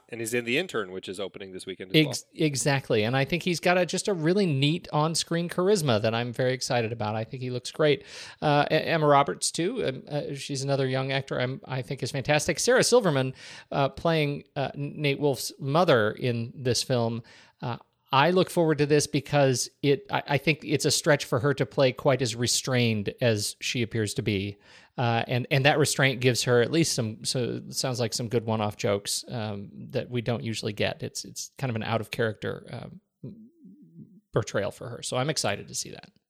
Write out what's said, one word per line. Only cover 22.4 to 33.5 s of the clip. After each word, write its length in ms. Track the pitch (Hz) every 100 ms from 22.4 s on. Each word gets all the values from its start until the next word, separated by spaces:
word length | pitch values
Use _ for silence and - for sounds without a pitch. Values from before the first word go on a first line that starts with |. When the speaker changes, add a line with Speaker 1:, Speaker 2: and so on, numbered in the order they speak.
| 120 - - 127 117 107 101 -
Speaker 2:
as 340 | 123 107 104 -
she 220 | - 127
appears 320 | 110 117 104 -
to 80 |
be. 340 | 107 101 101 101 - - - -
Uh, 260 | 120 117 -
and, 180 | 123 127
and 120 | 139
that 140 | 139 143
restraint 420 | 143 - 135 127
gives 200 | 127 117
her 180 | - 120
at 120 | 113
least 220 | 156 160
some, 300 | - 110 117
so 380 | 131 135 120 120 127
it 80 | 135
sounds 240 | 135 120
like 140 | 117 -
some 120 | 117
good 200 | 120 110
one-off 300 | 110 104 -
jokes, 460 | 110 101 - - 330
um, 400 | 120 107 101 101 - 117
that 180 | 123 -
we 120 | 123
don't 220 | 113 117
usually 300 | 123 110 110
get. 300 | 104 95 -
It's, 200 | - -
it's 280 | - - - -
kind 100 | 131
of 60 | 113
an 80 |
out-of-character, 840 | 107 113 104 - 113 104 110 95 -
um, 600 | 120 - 190 _ _ 131 - 107